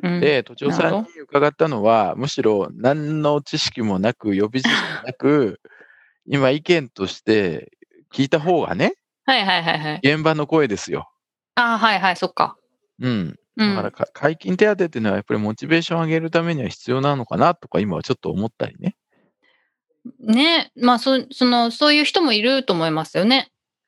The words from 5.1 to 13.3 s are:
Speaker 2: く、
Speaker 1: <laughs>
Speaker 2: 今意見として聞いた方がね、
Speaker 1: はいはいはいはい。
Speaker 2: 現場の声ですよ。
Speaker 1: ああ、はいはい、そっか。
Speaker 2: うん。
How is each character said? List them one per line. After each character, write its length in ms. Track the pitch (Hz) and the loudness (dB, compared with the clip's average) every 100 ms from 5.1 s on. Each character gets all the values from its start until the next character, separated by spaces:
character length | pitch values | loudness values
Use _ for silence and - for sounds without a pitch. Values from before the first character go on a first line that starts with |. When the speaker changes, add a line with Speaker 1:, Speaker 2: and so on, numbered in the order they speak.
Speaker 2:
く、 460 | - 131 147 113 87 _ - - | -2 2 2 0 -4 _ -20 -20
Speaker 1:
<laughs> 340 | _ _ _ - | _ _ _ -4
Speaker 2:
今 240 | 143 131 | 0 2
意 120 | 143 | 0
見 280 | 156 170 127 | 2 0 0
と 160 | - 95 | -6 -8
し 160 | - | -6
て 500 | - 110 95 73 - _ _ _ _ | 0 2 2 -4 -10 _ _ _ _
聞 100 | - | -4
い 60 | 135 | 0
た 100 | 165 | 0
方 220 | 156 175 | 2 0
が 140 | - 87 | 0 0
ね、 180 | 180 392 _ _ - | -2 -2 _ _ -2
Speaker 1:
は 120 | 262 | 0
い 80 | 190 | 2
は 120 | 180 | 0
い 60 | |
は 120 | 170 165 | 0 -2
い 40 | |
は 140 | 151 151 | -4 -2
い。 40 | |
Speaker 2:
現 220 | 139 151 | -2 0
場 120 | 160 156 | 0 0
の 120 | 147 | 0
声 200 | 160 139 | 2 2
で 100 | 98 | -2
す 140 | - | -6
よ。 200 | 71 - _ _ _ _ - | -8 -8 _ _ _ _ -2
Speaker 1:
あ 180 | 240 | 0
あ、 40 | 226 | 2
は 180 | 220 196 | 0 2
い 40 | |
は 120 | 185 | 0
い、 40 | 175 | 0
そ 120 | 175 | -4
っ 60 | |
か。 240 | - 160 - _ _ _ - | -2 -2 -4 _ _ _ -8
Speaker 2:
う 80 | 127 | -4
ん。 300 | 113 85 | -2 -4